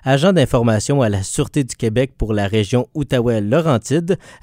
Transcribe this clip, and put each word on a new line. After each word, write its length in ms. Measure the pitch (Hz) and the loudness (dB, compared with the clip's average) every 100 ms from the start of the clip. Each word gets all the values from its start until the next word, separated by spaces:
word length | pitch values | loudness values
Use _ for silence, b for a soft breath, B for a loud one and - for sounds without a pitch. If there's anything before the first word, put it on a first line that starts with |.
| 131 | -2
agent 280 | 135 175 | 2 2
d'information 680 | 180 127 131 117 110 - 143 | 2 2 2 2 0 0 0
à 80 | 117 | 0
la 140 | 101 | 0
Sûreté 400 | 98 - 139 - | -4 -4 -4 -4
du 120 | 127 - | -4 -4
Québec 380 | 117 107 135 - | -2 -2 -2 -4
pour 160 | 110 | -2
la 140 | 104 101 | -2 0
région 400 | 110 101 123 123 | 0 0 0 -2
Outaouais-Laurentides, 1200 | 156 143 131 120 113 104 143 160 117 - 147 170 180 B B | -6 -2 0 0 0 0 0 2 0 0 -2 0 -4 B B